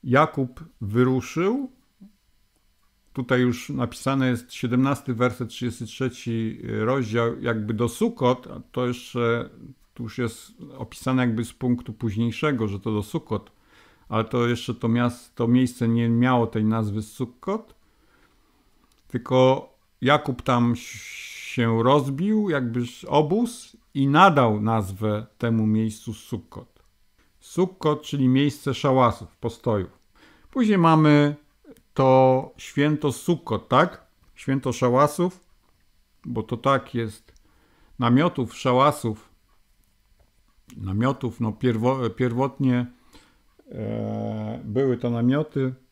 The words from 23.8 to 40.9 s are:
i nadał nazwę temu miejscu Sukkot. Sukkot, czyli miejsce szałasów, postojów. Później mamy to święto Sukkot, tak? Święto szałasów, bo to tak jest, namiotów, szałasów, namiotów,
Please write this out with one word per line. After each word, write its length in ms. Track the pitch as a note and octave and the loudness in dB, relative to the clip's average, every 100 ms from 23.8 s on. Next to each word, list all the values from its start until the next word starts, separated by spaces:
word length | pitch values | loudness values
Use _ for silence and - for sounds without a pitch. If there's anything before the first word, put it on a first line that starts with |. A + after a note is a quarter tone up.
| _ | _
i 140 | C#3 C3+ | -2 2
nadał 540 | D3+ F#3+ C#3+ A#2+ G#2 | 6 6 6 2 2
nazwę 640 | G#2+ A2+ G2 F#2+ G#2+ G#2 A2+ _ | 0 0 -2 -4 -4 -4 -6 _
temu 300 | A#2 A2+ A2 | -2 0 2
miejscu 460 | A2 A2 G#2+ - | 0 -2 -6 -14
Sukkot. 680 | G#2 - A2+ - - - _ _ _ _ _ _ _ | -14 -10 -12 -12 -20 -20 _ _ _ _ _ _ _
Sukkot, 640 | - - F#3 - D#3 D3+ | -10 -2 -2 0 0 0
czyli 260 | - C#3 B2+ | -4 0 2
miejsce 460 | C3 C#3+ C3 - | 4 2 -2 -6
szałasów, 640 | B2 C#3+ C3 B2 - - _ | -2 2 4 4 2 -14 _
postojów. 640 | A#2 - - G#2 F2 _ _ _ - _ _ | -8 -4 -2 -2 -2 _ _ _ -20 _ _
Później 260 | C4 A3 G3 | 0 2 4
mamy 580 | E3 D#3+ D3+ D3 D3 D3 _ _ - - _ | 6 6 6 6 4 0 _ _ -20 -20 _
to 580 | - C3+ C3 C3 C3 C3 - | 2 6 8 6 4 -2 -16
święto 540 | - - D3 D3 D3 | -8 0 0 2 -2
Sukkot, 580 | - - D#3+ - G#2+ - | -2 -2 -2 -2 -6 2
tak? 380 | C3 E3 - _ _ _ - | 2 2 -2 _ _ _ -12
Święto 380 | - C3+ C3+ | -4 -2 -2
szałasów, 720 | A#2+ B2 B2+ D3 - F3+ F3+ _ _ _ _ _ _ _ _ - | 0 2 4 2 2 -4 -4 _ _ _ _ _ _ _ _ -8
bo 180 | A#2 | -8
to 140 | G#2+ A#2 | -6 -4
tak 380 | C#3 C3+ C3 B2 | 0 0 -2 -6
jest, 380 | A2+ - _ _ _ _ _ _ _ - | -6 -10 _ _ _ _ _ _ _ -4
namiotów, 560 | A#2+ B2 E3+ - A#2 - | 2 4 4 0 -8 -4
szałasów, 760 | C3+ B2 C#3+ D3 A#2 G#2+ - _ _ _ _ _ _ _ _ _ _ _ _ _ _ - | 0 4 4 2 -6 -6 -14 _ _ _ _ _ _ _ _ _ _ _ _ _ _ -12
namiotów, 640 | F#2 | -6